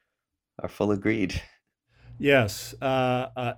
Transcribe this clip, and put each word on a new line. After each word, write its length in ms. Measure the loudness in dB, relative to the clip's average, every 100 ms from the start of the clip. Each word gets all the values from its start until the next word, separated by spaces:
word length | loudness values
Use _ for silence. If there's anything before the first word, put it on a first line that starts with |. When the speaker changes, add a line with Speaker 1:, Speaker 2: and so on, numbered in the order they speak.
| _ _ _ _ _ -12
Speaker 1:
are 120 | -12
full 200 | -2 0
of 120 | 2
greed. 400 | 0 0 0 -2 -8 _ _ _ _ _ -20 -4
Speaker 2:
Yes. 560 | 4 4 4 -2 -12 -6
Uh, 480 | -2 0 2 0 -4 -6
uh, 160 | -6